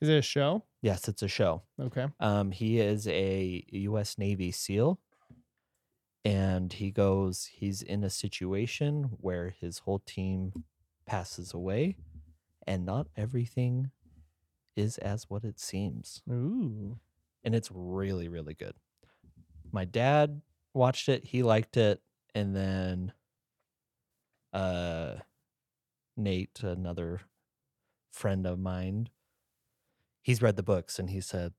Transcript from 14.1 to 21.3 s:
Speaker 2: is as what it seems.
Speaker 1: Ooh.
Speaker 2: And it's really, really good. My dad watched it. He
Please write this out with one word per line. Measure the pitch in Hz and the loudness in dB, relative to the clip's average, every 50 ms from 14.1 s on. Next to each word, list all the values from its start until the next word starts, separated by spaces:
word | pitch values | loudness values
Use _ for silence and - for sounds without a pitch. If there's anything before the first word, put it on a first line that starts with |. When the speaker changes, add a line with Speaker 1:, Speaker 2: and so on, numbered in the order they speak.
| - - - _ _ _ _ _ _ _ _ _ _ | -20 -20 -20 _ _ _ _ _ _ _ _ _ _
Speaker 2:
is | 104 104 110 - | 0 0 0 -2
as | - - 101 101 113 - - | -2 -4 -4 -4 -4 -6 -6
what | 101 104 113 | -6 -6 -6
it | 107 - - | -6 -8 -8
seems. | - - - 95 104 90 60 - - - - - - - | -10 -6 -4 -4 -4 -4 -4 -6 -10 -14 -16 -14 -8 -6
Speaker 1:
Ooh. | 120 120 127 165 233 262 196 123 107 107 101 101 123 - - _ _ _ _ _ _ _ - | -4 -2 -2 -2 -2 -2 -2 -4 -4 -6 -8 -8 -10 -12 -16 _ _ _ _ _ _ _ -2
Speaker 2:
And | 117 113 | 0 0
it's | 113 - - 95 | 0 0 -4 -8
really, | 92 90 90 92 95 98 98 95 90 85 | -10 -6 -4 -2 -2 0 0 0 -2 -2
really | 85 85 82 76 76 76 | -4 -6 -6 -8 -8 -10
good. | - - 50 - - _ _ _ _ _ _ _ _ - - _ - - _ - - - - | -10 -10 -12 -12 -14 _ _ _ _ _ _ _ _ -20 -20 _ -20 -20 _ -20 -20 -12 -6
My | - 98 92 | -4 -4 -4
dad | 90 98 113 120 135 147 151 147 147 147 147 - _ _ _ _ _ - | -2 0 2 4 6 6 6 6 4 2 -4 -12 _ _ _ _ _ 2
watched | 135 123 127 131 - - | 4 4 4 4 2 2
it. | - 131 107 - | 2 2 2 0
He | - | -2